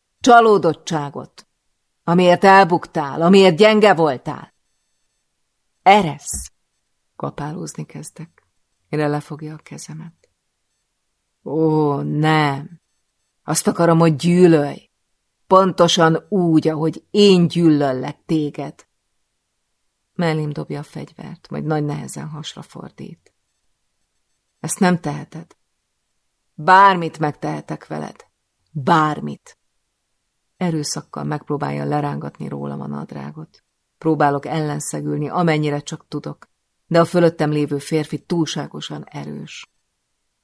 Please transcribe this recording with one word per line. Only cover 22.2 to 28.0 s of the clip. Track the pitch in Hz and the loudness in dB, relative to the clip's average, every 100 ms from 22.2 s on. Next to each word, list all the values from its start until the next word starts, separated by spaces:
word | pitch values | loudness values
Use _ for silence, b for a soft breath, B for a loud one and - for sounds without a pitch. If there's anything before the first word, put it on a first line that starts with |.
| 151 | -14
hasra | 151 151 - | -14 -16 -18
fordít. | - - 139 - - 165 _ _ _ _ _ _ _ _ _ _ _ _ _ _ | -20 -18 -20 -18 -20 -20 _ _ _ _ _ _ _ _ _ _ _ _ _ _
Ezt | 156 - | -10 0
nem | 185 175 | 0 0
teheted. | 151 147 143 160 165 _ _ _ _ _ _ _ _ _ _ | -4 -10 -12 -18 -20 _ _ _ _ _ _ _ _ _ _
Bármit | - 156 185 196 185 165 156 | -6 4 8 8 4 -4 -4
megtehetek | 156 - 156 151 - 156 - | -6 -4 -8 -10 -10 -14 -12
veled. | 151 | -12